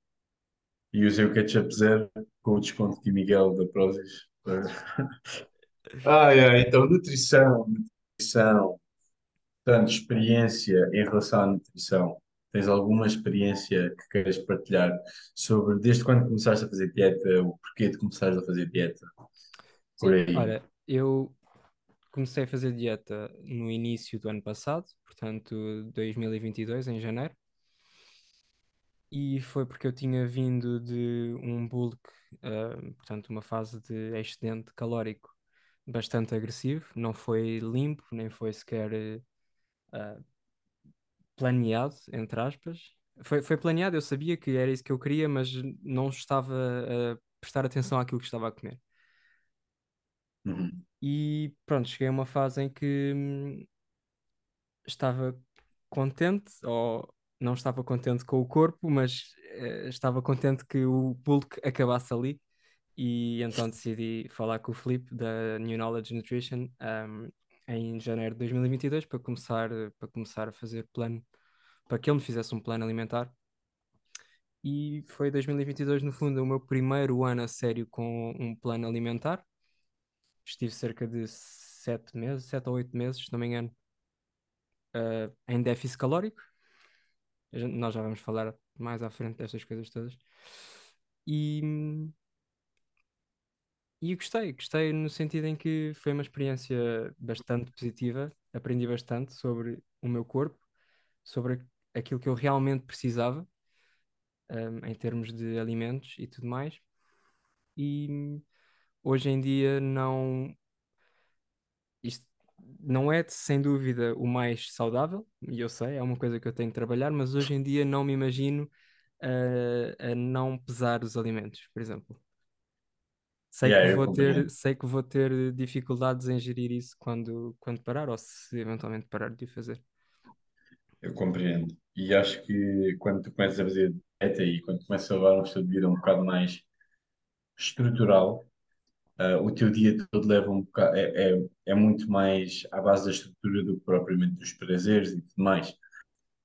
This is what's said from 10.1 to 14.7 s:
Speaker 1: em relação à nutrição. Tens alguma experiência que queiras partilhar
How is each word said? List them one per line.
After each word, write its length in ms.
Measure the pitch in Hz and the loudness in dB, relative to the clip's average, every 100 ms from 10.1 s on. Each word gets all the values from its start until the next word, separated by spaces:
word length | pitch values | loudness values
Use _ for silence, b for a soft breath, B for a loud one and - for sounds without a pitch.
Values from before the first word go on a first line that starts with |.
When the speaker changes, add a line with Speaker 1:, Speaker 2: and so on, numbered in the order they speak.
| 110 110 117 113 - - 92 90 | 2 6 6 6 2 4 6 6
Speaker 1:
em 100 | 101 | 4
relação 380 | 104 107 - 107 | 4 2 4 4
à 60 | 98 | 4
nutrição. 720 | 98 - - - 95 87 - _ _ _ | 2 -4 -12 0 2 2 -2 _ _ _
Tens 160 | 104 98 | 0 4
alguma 400 | 101 101 110 107 | 4 6 4 4
experiência 880 | - 104 101 101 98 - 92 87 | 2 0 2 2 0 0 0 0
que 140 | - - | -4 -4
queiras 300 | 101 95 92 | 0 0 -2
partilhar 520 | - 95 - | -2 -4 2